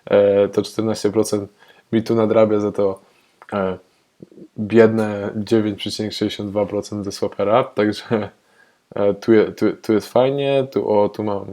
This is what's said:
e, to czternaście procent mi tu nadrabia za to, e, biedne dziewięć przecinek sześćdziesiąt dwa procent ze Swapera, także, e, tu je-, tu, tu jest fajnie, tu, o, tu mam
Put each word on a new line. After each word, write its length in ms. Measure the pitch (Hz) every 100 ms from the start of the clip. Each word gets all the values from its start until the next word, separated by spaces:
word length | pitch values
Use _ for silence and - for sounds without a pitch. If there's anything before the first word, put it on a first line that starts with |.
e, 440 | - 101 101 101 101
to 140 | 104
czternaście 480 | 101 - 110 107 104
procent 380 | 110 107 104 101 _ _ _ _
mi 100 | 117
tu 120 | 117
nadrabia 460 | 113 110 110 110 104
za 120 | 104
to, 280 | 98 101 95 _ _ _ _ -
e, 260 | 101 95 92 _ _ _ _ - - - -
biedne 720 | 104 110 113 113 107 101 101 110
dziewięć 420 | 98 113 107 98
przecinek 340 | 104 - 107
sześćdziesiąt 380 | - 107 - 101
dwa 160 | 104 98
procent 380 | 104 - 104
ze 80 | 98
Swapera, 520 | - 101 - 101 117
także, 640 | - - 107 101 - 110 104 - _ _ _ _ _
e, 200 | - 101
tu 180 | 98 -
je-, 200 | 107 90
tu, 200 | 92 107
tu 200 | - -
jest 200 | 107 -
fajnie, 540 | 117 135 143 139 139 135
tu, 180 | 107 -
o, 180 | 104 104
tu 160 | -
mam 200 | 107 98 101